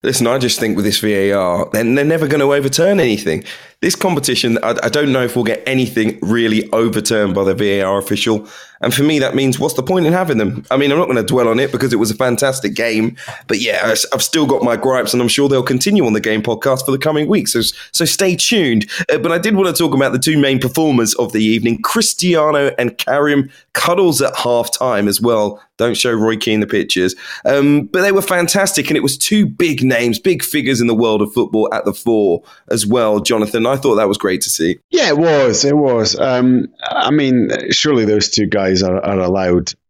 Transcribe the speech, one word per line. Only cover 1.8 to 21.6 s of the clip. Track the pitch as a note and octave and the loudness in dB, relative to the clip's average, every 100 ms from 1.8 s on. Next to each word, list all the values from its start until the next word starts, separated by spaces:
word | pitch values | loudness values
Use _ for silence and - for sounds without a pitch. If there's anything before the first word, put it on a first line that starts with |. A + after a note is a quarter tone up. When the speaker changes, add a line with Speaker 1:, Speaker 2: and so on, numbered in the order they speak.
| A#2 | 0
Speaker 1:
they're | C3+ | 0
never | C#3+ D#3+ D3+ | 2 0 0
gonna | D3 C#3 | 0 2
overturn | C#3+ C3+ C3+ F3 G3+ | 2 0 0 2 2
anything. | C#3 G2+ - D#2 - - - _ | 2 0 -2 -4 -6 -20 -20 _
This | F3 | -4
competition, | - F#3+ D#3+ C3 A#2+ B2 A2+ | -2 -2 -2 -2 -2 0 0
I, | - A#2+ | 0 -2
I | A#2 | -2
don't | C#3+ C#3+ | 0 0
know | C3 | 0
if | B2 B2 | 0 -2
we'll | |
get | A2+ A2+ - | -2 -2 -2
anything | C3 B2 - A2 - | -2 0 0 -2 -2
really | F2+ A#2 A2+ A2 - | -2 0 2 0 0
overturned | A2+ A2+ A2 G#2 A2 G#2 F#2+ | 0 0 0 -2 0 0 0
by | |
the | G2 | 0
V | F#2+ G#2 G2 | 0 0 0
A | F#2+ | 0
R | G2 | -2
official. | F#2+ G#2 - G#2+ G#2 - - - | -2 -2 0 -2 -4 -20 -20 -6
And | A#2+ | -4
for | B2+ | 0
me, | D3 D3+ | 0 0
that | C3 B2+ | 0 0
means, | C3+ C3 | 0 0
what's | C#3 | -2
the | - | -4
point | C3 F#3 D#3 | -2 0 2
in | |
having | F3+ F3+ B2 | 0 0 0
them? | G2+ A#2 - | -2 -4 -4
I | C3+ | 0
mean, | C#3+ | 2
I'm | D3 | 0
not | F3+ | 0
gonna | B2 | 0
dwell | G#2 B2+ A#2+ | 0 0 2
on | A2+ | 0
it | C#3 | 0
because | B2+ C3+ | -2 0
it | A2 | 0
was | A2 | 0
a | G#2+ | 0
fantastic | B2+ A#2+ C#3 C3 G#2 | -2 0 -2 -2 -6
game. | G#2 A#2 A2 A2 - - - - | -2 -2 0 -2 -4 -16 -16 -6
But | A2 | -4
yeah, | A#2 F#2 | -2 -2
I, | G#2+ - - | 0 -2 -2
I've | C3 | -4
still | - D#3+ | -2 0
got | C#3+ C3+ | 0 0
my | B2 | 0
gripes, | A#2 C3 C3 G#2 | 0 0 0 0
and | B2 | 0
I'm | A#2+ | 0
sure | A#2 C#3+ | 2 2
they'll | C3+ | 2
continue | B2+ B2+ G3+ G#3 | 0 0 2 2
on | B2+ | 2
the | G#2+ | 0
Game | A2 A2 | 0 -2
podcast | G#2+ A2 C#3 B2+ | -2 -2 -2 -2
for | C3 | -2
the | C3+ | -2
coming | D3+ D3+ D3+ | 0 0 0
weeks. | G3+ - | 0 0
So, | A#2+ A2 - - | -2 -2 -6 -8
so | - | -4
stay | D#3 - G3 | -2 0 0
tuned. | E3+ G3+ A3+ D3+ A2+ G#2 - - | 0 0 0 2 0 -2 -6 -2
Uh, | D3+ | -2
but | E3 | 0
I | E3+ | -2
did | G#3 | 0
wanna | G3+ F#3+ | 0 0
talk | D#3 E3 | 0 0
about | C3+ C3+ | 2 0
the | B2 | 0
two | C3 D#3 | 0 2
main | C#3+ C3 | 2 2
performers | B2+ - D#3 B2+ A2 | 0 0 2 2 0
of | - A#2 | -2 -2
the | G#2+ | 0
evening, | A2 A2+ | 2 2